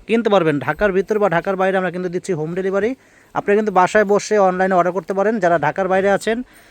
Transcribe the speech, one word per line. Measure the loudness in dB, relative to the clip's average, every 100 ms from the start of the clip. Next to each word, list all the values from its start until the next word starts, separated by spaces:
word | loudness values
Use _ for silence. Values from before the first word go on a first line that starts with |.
| -4
কিনতে | -2 2
পারবেন। | 4 4 0
ঢাকার | -2 -2 0
ভিতর | 0 -2 0
বা | 0
ঢাকার | 0 -2 -2
বাইরে | 0 0
আমরা | -2
কিন্তু | -4 -6
দিচ্ছি | -6 -6
হোম | -6 -4 -6
ডেলিভারি। | -4 -2 -2 -6 _ _ _
আপনারা | -6 0 0
কিন্তু | 2
বাসায় | 2 4 2 2
বসে | 0 2 2
অনলাইনে | 2 2 0 2
অর্ডার | 0
করতে | -2 -4
পারেন। | -2 -2 0
যারা | 0 2
ঢাকার | 0 -2 0
বাইরে | 0 2
আছেন, | 0 -2 -4 -8 _ _